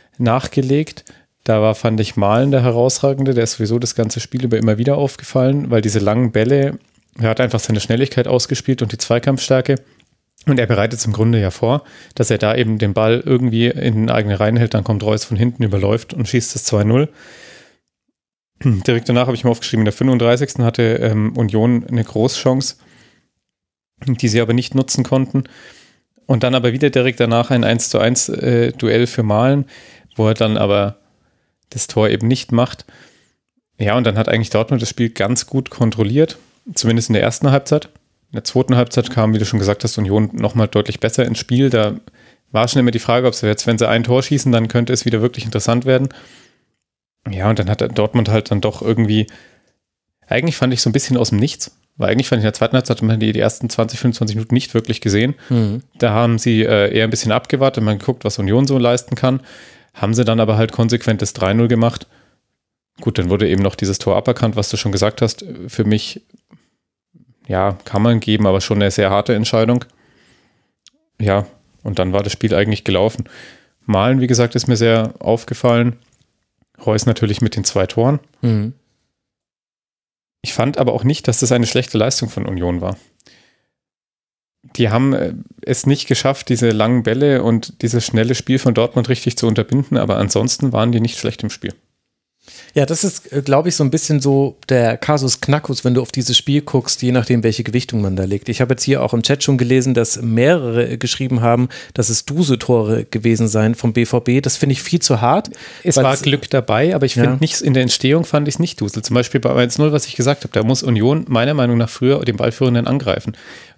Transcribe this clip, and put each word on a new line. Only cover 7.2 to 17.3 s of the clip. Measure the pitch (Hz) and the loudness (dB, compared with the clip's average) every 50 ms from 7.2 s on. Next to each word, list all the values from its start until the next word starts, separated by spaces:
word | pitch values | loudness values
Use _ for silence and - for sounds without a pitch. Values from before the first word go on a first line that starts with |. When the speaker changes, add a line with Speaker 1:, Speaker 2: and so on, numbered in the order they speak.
| 117 113 | 0 0
Speaker 1:
hat | 113 - | 2 2
einfach | 127 117 - 110 | 0 0 0 -2
seine | - - 113 104 | -2 -2 -2 -2
Schnelligkeit | - - 113 117 131 127 - 127 123 - | -2 -2 0 0 0 0 0 -2 0 0
ausgespielt | - 123 - - 139 - - - 131 123 | 0 0 0 -2 -6 -6 -2 -4 -2 -2
und | 123 101 - | -2 -6 -4
die | 110 | -6
Zweikampfstärke. | - - 120 117 - 143 135 131 - - 135 131 127 - 135 131 - _ _ _ _ _ _ _ _ _ _ _ - - | -2 0 0 0 0 0 -2 -2 0 0 0 0 2 0 -2 -2 -4 _ _ _ _ _ _ _ _ _ _ _ -2 0
Und | 139 123 | 2 2
er | 117 107 | 2 2
bereitet | 120 98 101 113 120 113 | 2 2 0 0 -2 -4
es | - | -4
im | 113 | -4
Grunde | 104 101 110 113 117 113 | 0 0 2 2 2 2
ja | 101 92 | 0 0
vor, | - - - 113 131 147 - - - - - - - | -2 -2 0 0 0 0 -4 -8 -20 -20 -20 -12 -4
dass | - 117 - | -2 0 0
er | 113 101 | 0 0
da | - 107 113 | 0 0 2
eben | 127 120 110 110 107 | 2 0 0 0 0
den | 110 101 95 | 0 0 0
Ball | 113 110 110 117 123 - | 2 2 2 2 0 0
irgendwie | - 135 123 131 123 110 113 117 120 | 0 0 2 2 0 0 2 0 0
in | - - 139 127 107 | 0 0 -2 0 0
den | 107 110 117 | 0 0 0
eigenen | 120 117 107 104 101 95 | 0 0 0 0 0 0
Reihen | 104 107 113 117 | 0 2 2 2
hält, | 117 113 - | 0 2 0
dann | 110 95 | -2 0
kommt | - 110 101 101 | 0 -2 -2 0
Reus | 107 110 107 - | 0 -2 -2 -2
von | - 113 | -4 -2
hinten, | 98 117 123 120 - 120 | 0 0 0 0 0 -2
überläuft | 104 95 98 95 98 107 113 - - - | 0 0 0 0 0 0 -2 -2 -6 -6
und | 160 117 - | -6 -6 -2
schießt | - 120 113 - - | -2 -2 -2 -2 -6
das | 117 - | -6 -6
zwei | - - 104 104 | -2 0 0 2
null. | 107 113 127 147 151 - - - - | 2 2 2 2 0 -4 -14 -20 -20